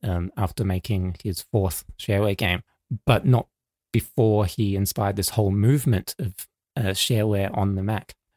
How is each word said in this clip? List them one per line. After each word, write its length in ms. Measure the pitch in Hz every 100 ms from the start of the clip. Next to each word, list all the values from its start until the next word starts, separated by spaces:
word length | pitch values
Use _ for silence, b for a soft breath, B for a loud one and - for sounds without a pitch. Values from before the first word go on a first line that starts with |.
um, 300 | - 87 87 -
after 280 | 95 -
making 520 | 98 92 - 101 92 87
his 200 | 107 90
fourth 420 | - - 95 - - -
shareware 380 | - 98 104 101
game, 260 | 95 90 - _ - 104 -
but 180 | 113
not 220 | - 123 - _ _ _ _
before 540 | 113 - - 113 104 98
he 280 | - 104
inspired 420 | 98 98 - 101 101
this 140 | 95
whole 200 | - 104
movement 640 | 101 107 143 139 101 - -
of, 300 | 98 - - _ _ -
uh, 140 | 101
shareware 640 | 95 - 117 107 101 98 -
on 200 | 98 95
the 60 |
Mac. 320 | 98 107 - - _